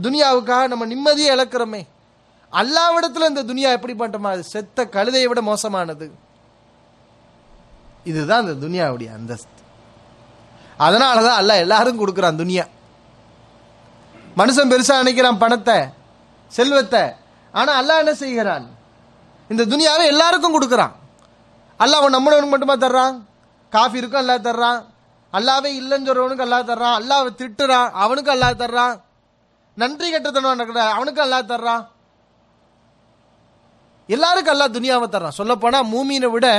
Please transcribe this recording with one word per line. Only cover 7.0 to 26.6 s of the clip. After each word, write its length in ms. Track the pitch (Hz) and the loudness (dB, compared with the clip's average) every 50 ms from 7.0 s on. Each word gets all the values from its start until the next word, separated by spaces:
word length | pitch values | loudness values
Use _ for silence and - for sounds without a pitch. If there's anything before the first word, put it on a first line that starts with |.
| _ _ _ _ _ _ _ _ _ _ - - - _ - - - - - - - | _ _ _ _ _ _ _ _ _ _ -20 -20 -20 _ -20 -20 -20 -20 -20 -16 -10
இதுதான் 400 | 175 160 156 147 151 214 240 226 | -8 -6 -4 -2 0 0 0 0
இந்த 100 | 180 151 135 139 | -2 -6 -8 -8
துனியாவுடைய 480 | 156 180 180 165 143 127 120 117 110 110 | -6 -4 -2 -2 -2 -4 -6 -10 -12 -14
அந்தஸ்து. 440 | 110 117 117 120 113 - - - - - _ _ - - - - - - - - - - - - - - - - - - - - - | -14 -12 -12 -12 -12 -14 -18 -20 -20 -20 _ _ -20 -20 -20 -20 -20 -20 -20 -20 -20 -20 -20 -20 -20 -20 -20 -20 -20 -20 -16 -4 0
அதனாலதான் 600 | 147 160 190 226 269 262 247 226 220 240 247 208 | 2 4 4 4 4 4 4 4 4 4 4 4
அல்லாஹ் 220 | 190 208 214 190 170 | 4 4 4 4 4
எல்லாரும் 340 | 180 214 208 233 254 240 220 | 4 4 4 4 2 0 -2
கொடுக்குறான் 380 | 208 196 185 190 185 170 156 156 | -2 -4 -2 0 0 0 0 -2
துனியா. 240 | 170 180 185 180 - - - _ _ _ _ _ _ _ _ _ - _ _ _ _ _ _ _ _ _ _ _ _ - - - - - - - - - - 175 | -4 -2 -2 -4 -4 -6 -10 _ _ _ _ _ _ _ _ _ -20 _ _ _ _ _ _ _ _ _ _ _ _ -20 -20 -20 -20 -20 -20 -20 -20 -6 -2 0
மனுஷன் 340 | 196 247 262 277 285 254 | 2 2 2 2 2 4
பெருசா 220 | 254 254 247 - 277 262 | 4 2 4 4 2 4
நினைக்கிறான் 360 | 254 254 254 247 254 247 233 185 | 2 2 2 2 2 2 2 2
பணத்தை, 400 | 226 226 240 240 190 233 220 175 139 131 - - - _ _ _ _ _ _ _ _ - - - | 2 2 0 0 2 2 2 2 0 -4 -8 -18 -20 _ _ _ _ _ _ _ _ -8 -2 -2
செல்வத்தை, 460 | 247 277 285 277 247 - 254 214 165 123 - - _ _ _ _ _ _ | 0 2 2 2 2 2 2 0 0 0 -4 -10 _ _ _ _ _ _
ஆனா 200 | - 208 247 285 294 262 | -4 -2 0 0 0 0
அல்லாஹ் 200 | 262 294 320 320 311 | 2 2 2 2 2
என்ன 100 | 311 302 | 2 0
செய்கிறான்? 520 | - 277 269 247 233 214 196 170 143 120 123 120 - _ _ _ _ _ _ _ _ _ _ _ _ _ - | -2 -4 -6 -4 -2 -2 -2 -4 -6 -8 -12 -18 -20 _ _ _ _ _ _ _ _ _ _ _ _ _ -6
இந்த 140 | 214 226 233 | -2 -2 0
துனியாவை 400 | 208 262 294 320 311 302 320 339 302 285 | 0 0 2 2 4 4 4 4 4 4
எல்லாருக்கும் 420 | 302 330 339 339 349 302 339 311 | 4 4 4 2 2 2 2 2
கொடுக்குறான். 380 | 311 269 240 247 220 165 - - - - - _ _ _ _ _ _ _ _ _ _ _ _ _ - | 2 2 2 2 2 0 0 -4 -10 -20 -20 _ _ _ _ _ _ _ _ _ _ _ _ _ 0
அல்லாஹ் 200 | 220 269 302 302 | 2 2 4 4
அவன் 160 | 277 277 262 | 4 4 2
நம்மளவனுக்கு 380 | 254 262 294 302 294 285 285 277 | 2 4 4 4 4 4 2 0
மட்டுமா 220 | 269 277 269 277 | 0 0 0 0
தர்றான்? 400 | 233 262 254 247 254 254 262 262 247 208 - _ _ _ _ _ _ _ _ - | 2 2 2 2 2 2 0 -2 -6 -12 -20 _ _ _ _ _ _ _ _ 2
காஃபிருக்கும் 460 | 214 233 240 208 254 247 233 233 269 262 | 2 2 2 0 -4 -6 -4 -2 -2 0
அல்லாஹ் 220 | 254 247 240 202 240 | 0 0 0 0 -2
தர்றான், 320 | 226 233 240 233 240 233 208 - _ _ _ _ _ _ _ _ - 190 | -2 0 0 0 0 -2 -6 -12 _ _ _ _ _ _ _ _ -6 -2
அல்லாவே 320 | 226 262 269 269 269 285 277 262 | 0 0 0 0 -2 -4 -6 -8
இல்லைன்னு 280 | 262 269 277 269 269 262 | -6 -4 -4 -2 -2 -2
சொல்றவனுக்கு 360 | 254 254 254 254 269 254 233 240 | -2 0 -2 -2 -4 -4 -4 -2
அல்லாஹ் 220 | 240 247 | -2 -2